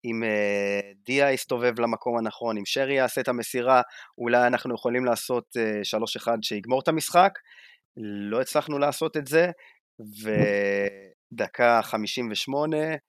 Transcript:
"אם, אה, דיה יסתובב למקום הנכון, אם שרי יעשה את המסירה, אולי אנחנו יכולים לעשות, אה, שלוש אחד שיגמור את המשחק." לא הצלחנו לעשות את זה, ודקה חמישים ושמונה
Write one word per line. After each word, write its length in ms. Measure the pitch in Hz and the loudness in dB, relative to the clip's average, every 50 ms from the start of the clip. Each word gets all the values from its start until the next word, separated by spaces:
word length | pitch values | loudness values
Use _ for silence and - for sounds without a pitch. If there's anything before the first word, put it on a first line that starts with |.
| - | -6
"אם, 180 | 120 117 113 113 | -4 -4 -2 -2
אה, 560 | 110 107 104 104 101 101 101 101 101 101 101 101 101 101 101 _ | 0 0 2 2 0 0 0 -2 -2 -2 -4 -4 -8 -14 _ _
דיה 260 | - 131 139 139 139 | -2 2 4 4 4
יסתובב 480 | 135 123 - _ 131 120 120 123 117 117 | 2 0 -2 _ -2 2 2 0 2 2
למקום 380 | 117 117 117 110 - 123 120 | 0 0 0 -2 -2 -2 -2
הנכון, 400 | 117 113 110 - - 117 117 110 | 0 -2 -2 -6 -4 -4 -4 -4
אם 80 | 107 98 | -4 -4
שרי 280 | - - 147 135 135 139 | -4 -2 -2 0 0 2
יעשה 280 | 135 131 120 - 139 | 2 0 0 0 -2
את 60 | 123 | -2
המסירה, 540 | 135 123 120 110 - - 127 120 127 131 123 120 - - - - - _ | -2 -2 -2 -4 -4 -4 -2 4 6 6 6 4 2 -6 -20 -20 -20 _
אולי 300 | - 120 120 120 123 123 | -6 0 2 4 6 6
אנחנו 280 | 120 127 120 - 131 120 | 4 2 0 -2 -4 -6
יכולים 300 | 110 - 123 120 123 127 | -2 -2 0 0 0 2
לעשות, 380 | 123 117 110 - - 127 120 113 _ - | 0 0 0 -2 -4 -4 -4 -4 _ -4
אה, 220 | 120 113 107 107 104 101 | -2 -2 -2 -2 -4 -4
שלוש 320 | - - 107 113 107 - | -4 -4 -4 -4 -4 -6
אחד 220 | 113 - 117 117 110 | -6 -2 -2 -2 -2
שיגמור 380 | 110 - - 104 98 113 127 135 | -2 -6 -6 -6 -2 -2 -2 0
את 80 | - | 2
המשחק." 440 | - 160 160 - - - 175 185 196 190 - _ _ - - - - _ _ _ _ _ - 110 104 104 101 101 101 | 0 0 0 -4 2 4 6 6 6 4 -2 _ _ -20 -20 -20 -20 _ _ _ _ _ -12 -10 -8 -8 -8 -6 -2
לא 100 | 107 120 | -2 -2
הצלחנו 380 | 131 - - 151 - - 147 139 | -2 0 0 -2 -2 0 -2 0
לעשות 380 | 143 143 131 - 165 160 - | 0 0 0 -2 -6 -4 -4
את 100 | 156 143 | -6 -6
זה, 240 | 131 147 160 170 180 170 _ - - _ _ _ _ _ - 113 107 104 107 107 107 107 107 104 104 101 101 101 101 101 101 101 98 98 98 98 95 _ _ _ _ - | 2 4 4 4 4 -2 _ -18 -20 _ _ _ _ _ -20 -18 -18 -16 -10 -4 -2 2 2 2 4 2 2 2 2 0 0 0 -2 -4 -8 -20 -20 _ _ _ _ -6
ודקה 480 | 117 107 - - - 120 120 117 113 107 | -6 -6 -6 0 2 4 6 6 4 2
חמישים 460 | - - 110 107 104 - 127 123 113 | 0 -4 -4 -4 -4 -4 -4 -4 -4
ושמונה 560 | 107 - - - 135 143 151 156 160 151 156 160 156 143 _ | -4 -6 -6 -4 -2 -2 -2 0 0 -2 -2 -2 -4 -8 _